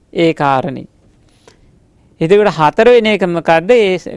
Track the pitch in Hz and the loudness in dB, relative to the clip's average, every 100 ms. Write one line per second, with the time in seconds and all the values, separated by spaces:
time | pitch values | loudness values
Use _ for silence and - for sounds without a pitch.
0 | _ 190 165 151 143 131 139 127 - _ | _ -2 -2 0 -2 -2 -4 -10 -16 _
1 | _ _ _ _ _ _ _ _ _ _ | _ _ _ _ _ _ _ _ _ _
2 | _ _ 160 208 202 156 147 - 233 240 | _ _ 0 2 2 0 0 2 4 4
3 | 214 202 180 170 170 165 180 247 196 185 | 2 -2 -2 -2 0 0 2 2 0 -4
4 | - | -8